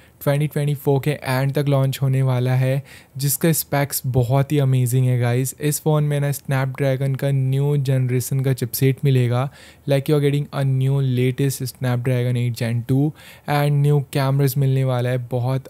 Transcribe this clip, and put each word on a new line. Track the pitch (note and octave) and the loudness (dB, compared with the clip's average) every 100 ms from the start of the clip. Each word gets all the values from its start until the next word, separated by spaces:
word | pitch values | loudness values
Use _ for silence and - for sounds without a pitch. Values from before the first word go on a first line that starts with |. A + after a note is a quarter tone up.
| - - | -20 -6
ट्वेंटी | - C#3+ D3+ | -2 0 0
ट्वेंटी | D3+ D3 | -2 -2
फ़ोर | C#3+ D3 C#3 | -2 0 0
के | D3+ | 0
एंड | C#3+ - B2+ C#3 | -4 -2 -2 0
तक | C#3+ C#3+ | 0 0
लॉन्च | C#3 C3+ B2+ | 2 0 0
होने | C3+ C3 | 0 2
वाला | C3 B2+ B2+ | 2 0 0
है, | B2+ C3 C3+ - - - C3 | 2 2 0 -4 -18 -16 -6
जिसका | C#3 - E3+ | -4 0 0
स्पेक्स | D#3+ - C#3+ C#3+ - C3 | 0 0 -2 -2 -4 -2
बहुत | B2+ A#2 C#3 C#3 | 0 2 2 2
ही | D3 | 2
अमेजिंग | C3+ C3 B2 C3 B2+ | 2 2 2 2 2
है | B2 | 2
गाइस। | A#2+ B2 C3+ - | 0 0 -2 -4
इस | D3 D3+ | -4 -2
फ़ोन | D#3+ D3+ | 0 0
में | D3 C#3+ | 0 0
ना | C#3+ | -2
Snapdragon | C#3 - C3+ C3+ B2+ C#3 C3 C#3 C3 | -4 -2 -2 -2 -2 -2 0 -2 -2
का | C#3 | -2
न्यू | C3+ C3 C3+ C#3+ D3 | 0 0 0 0 0
जनरेशन | C3+ C3 B2+ B2+ - C3+ | 0 0 2 0 -2 -2
का | C3 | 0
चिपसेट | B2+ A#2+ - C3 C3 | -2 -4 0 0 2
मिलेगा, | C#3+ C3 B2 B2 C#3 - - - - | 2 2 2 0 -4 -8 -20 -12 -2
like | C#3 C#3 | 0 2
you | D3 | 2
are | |
getting | C#3+ C#3+ D3 | 2 0 -4
a | C#3 | -4
new | C3+ C3 C3 C#3 C3+ B2 | 0 0 0 0 0 0
latest | B2+ B2+ C#3 - C3 | 0 0 -2 -2 -8
Snapdragon | - B2+ B2 B2+ B2 B2 B2 | -6 -2 -2 0 0 0 0
eight | A#2+ A2+ | -2 -2
Gen | A#2 A#2 A#2 | -4 -4 0
two | C3 D3 - - - - D3 | 0 0 -4 -20 -14 -2 0
and | D3 D3 C#3+ | 2 2 2
new | D3 C#3 D3 | 2 0 -2
cameras | C3+ C#3 C#3 C#3 | 0 2 0 2
मिलने | C3+ C3+ | 0 2
वाला | C3 B2 A#2+ | 0 0 -2
है। | B2+ A#2+ | -4 -4
बहुत | B2+ B2 C3+ C3+ | -4 -2 -4 -6